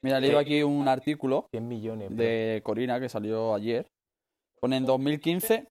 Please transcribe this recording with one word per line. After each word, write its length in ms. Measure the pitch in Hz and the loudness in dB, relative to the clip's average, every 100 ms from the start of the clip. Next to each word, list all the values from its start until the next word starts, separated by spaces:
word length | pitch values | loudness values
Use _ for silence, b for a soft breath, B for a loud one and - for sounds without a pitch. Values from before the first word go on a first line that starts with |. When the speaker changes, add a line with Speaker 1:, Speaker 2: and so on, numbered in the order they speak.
Speaker 1:
Mira, 160 | 135 135 | 0 2
he 40 | |
leído 160 | 135 147 | 4 4
Speaker 2:
¿Qué? 20 | 143 | 4
Speaker 1:
aquí 180 | 147 | 2
un 240 | 147 143 139 | 2 2 2
artículo 600 | 131 139 151 135 135 - | 0 0 -4 0 -2 -2
Speaker 2:
cien 160 | 117 117 | -8 -6
millones, 400 | 120 110 110 98 | -6 -6 -8 -8
bro. 80 | 104 | -2
Speaker 1:
de 440 | 117 113 110 110 | 0 2 0 -2
Corina 360 | 104 107 123 123 | -2 -2 0 -2
que 80 | 127 | -4
salió 440 | 113 104 110 113 | -6 -4 -2 0
ayer. 320 | 107 107 117 - _ _ _ _ _ _ _ | 0 0 -2 -4 _ _ _ _ _ _ _
Pone 160 | 123 131 | -2 0
en 80 | 127 | 2
dos 120 | 131 | 2
mil 220 | 139 151 | 2 0
quince 480 | 165 175 185 226 - | 0 0 2 0 -2